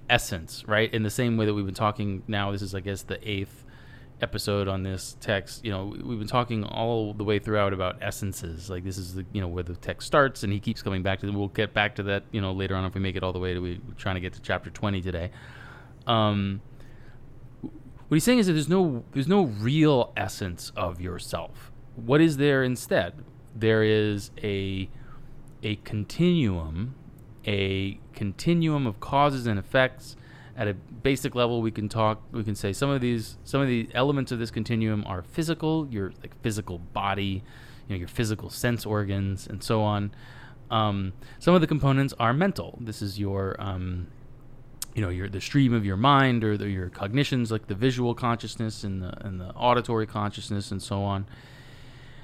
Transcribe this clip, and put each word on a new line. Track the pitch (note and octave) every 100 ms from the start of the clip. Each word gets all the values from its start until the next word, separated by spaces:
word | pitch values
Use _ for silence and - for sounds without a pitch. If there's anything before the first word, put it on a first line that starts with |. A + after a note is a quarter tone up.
| -
essence, | A#2+ - F2+ E2+ - -
right? | G#2+ A2
In | A2+
the | G#2+
same | - A#2+ A2+
way | G#2+
that |
we've | G#2 G2
been | F#2
talking | G#2+ G#2 G#2 F#2+ -
now, | G#2 G2+
this | G2+
is, | G2
I | G2
guess, | F#2+ F#2+
the | - F#2+ G#2+
eighth | G2 G2 - - - - - - -
episode | A#2+ G#2+ - G2+ G2
on | F#2+
this | F#2+ F#2+ - -
text. | - G2 - - A2
You |
know, | G2 G2
we, | -
we've | - A2+
been | G#2+
talking | B2+ A#2+ A2
all | G2+ A2 A2+ A#2 G#2
the | G#2 G#2
way | G#2
throughout | A2 G#2 G2+
about | F#2+ F#2 -
essences. | G2+ - G2 F2+ E2+ E2 F#2+
Like, | F2+ F#2+
this | F#2+
is | F2+ F#2
the, | F2+
you | G#2
know, | F2+
where | F2
the | E2+ E2+
text | - F2 -
starts, | D#3 C3+ C3
and | G#2
he | G2+
keeps | A2+ A2
coming | G#2 F#2+
back | F#2+ G2
to | G2+
them. | G2+
We'll | G2
get | - G#2
back | A2 G#2 -
to |
that, | G2 G2+ -
you | A2
know, | F#2+
later | F#2+ F#2+
on | F#2+ F#2
if | F#2+
we |
make | F#2+ F2+
it |
all | F#2
the | F2+
way | F#2
to, | F2+
we, | F2+ F2 -
we're | -
trying | G2+ F#2
to |
get | F2+
to | -
chapter | - F2+ F2+
twenty | - G#2 G2
today. | F2+ E2+ F2 - - - - - - - -
Um, | A2+ G#2+ G2+ G2 G2 - - - - - - - - - -
what | - - - - - D#3
he's |
saying | A#3 B3
is | F#3
that |
there's | D#3 C#3+
no, | F#3+ F3 A#2+ -
there's | C3+ C3+
no | G3+
real | D3+ G#2 A2+ D#3 D3+ C3 A2+ G2+
essence | G2+ - G2 E2+ - -
of | F2+ E2+
yourself. | F2+ F2 - E2+ E2 - - - - - A2+
What | D3
is | E3 C3+
there | C#3+ C3+
instead? | B2+ B2 - F3+ F2 - - - - A2
There | A2 A2
is | A2 G#2+ G#2+ G#2 - -
a, | G#2+ G2 G2 F#2+ F#2 - - - - - - -
a | A2 G#2
continuum, | - G#2+ G2+ - F3 F3 A#2 F2+ D#2 E2 A#2+ - - - - - -
a | G2+ G2 F#2+ G2 - -
continuum | - G2+ - E3 E3+ D#3+ D3 B2
of | G2
causes | - C#3 C#3+ C3+ A#2
and | G2+
effects. | - C3 C3 - - - - - - -
At | G#2
a |
basic | F#2 - A#2 C3+ C3+ C#3 B2
level, | A#2+ A#2+
we | A2+
can | A2 G#2
talk, | A#2 A2 G#2+ -
we | -
can | G#2+ G2
say | G2+
some | F#2+ C#3
of | C#3
these, | B2 A#2 G#2+ -
some | - C#3
of | C#3
the | A#2+ A#2
elements | A#2 C#3 C#3 B2
of | A#2+
this | A2+
continuum | A#2 A2 A2+ A2 G#2+ -
are | F#2
physical, | - - D#3+ D#3 D#3 D#3+ C#3+
your, | G#2+ F#2+ -
like, | - -
physical | A#2 G#2 - E2+
body, | E2 G#2+ G2 G2 G2 F#2+ - - - - -
you | F#2+
know, |
your | F2
physical | - A2 G#2+ E2+
sense | - B2 A#2 G#2
organs, | G#2+ G2+ G2 G2 F#2+ -
and | G2
so | - A2+
on. | G#2+ G#2 G2+ - - - - - -
Um, | A2+ G#2+ G2+ F#2+ - - -
some | - F3+
of |
the | D#3
components | D3+ C#3 C3+ C#3 -
are | A2+
mental. | C3+ G3 - E2+ -
This | A#2 G#2
is | G2+ G2
your, | G2+ G2 F#2+ -
um, | G2+ F#2+ F#2 F2+ F2 - - - - - - - -
you | -
know, | F#2+
your, | F2+ G2
the | G2
stream | - C#3+ C3
of | A#2 G2+
your | F#2+
mind | C3 C#3 C3 A#2+
or | G#2+ G#2
the, | G2+
your | F#2+ F2+
cognitions, | - G2 B2+ C#3+ C3 A2+
like | A2 -
the | G2
visual | C3 B2 A#2+
consciousness | A#2 B2 A#2 A2 - A2+ -
and | G#2 F#2
the, | F#2 - G#2
and | F#2
the | F2+
auditory | - A#2+ A#2+ A2+ A2+ G#2+
consciousness | G#2+ G#2 G#2 - G#2 -
and | F#2+
so | - G2
on. | G2+ G2 G2 - - - - - - - - -